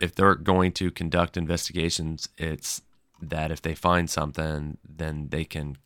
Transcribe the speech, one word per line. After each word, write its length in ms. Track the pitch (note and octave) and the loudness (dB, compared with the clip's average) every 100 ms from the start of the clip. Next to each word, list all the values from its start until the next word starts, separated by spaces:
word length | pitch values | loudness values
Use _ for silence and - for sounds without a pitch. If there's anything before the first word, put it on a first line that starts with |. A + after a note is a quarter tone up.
if 120 | F2 - | 0 4
they're 200 | G2 F#2 | 6 6
going 360 | D#2+ F#2 F2+ | 4 4 4
to 160 | - F#2 | 2 -2
conduct 460 | - E2+ F2 E2+ F2+ | -2 0 2 2 0
investigations, 880 | D#2+ E2+ - F2 E2 - D#2+ D#2+ - - | -2 -2 -2 -2 0 0 -4 -6 -10 -6
it's 440 | E2 D2+ - - - _ _ _ | -6 -4 -6 -8 -10 _ _ _
that 280 | D#2+ D#2+ D#2 | -8 -4 -2
if 100 | D#2 | -2
they 120 | E2 | -4
find 360 | D#2+ F2 F2 E2+ | 0 2 4 2
something, 680 | - D2+ D2 D#2+ D2+ D2+ - - | -2 -2 -2 -2 -2 -6 -10 -16
then 400 | D#2 D#2+ D2+ D2 | -8 -6 -6 -4
they 160 | D2 D#2+ | -4 -4
can 320 | D#2+ D2 C#2 | -6 -8 -10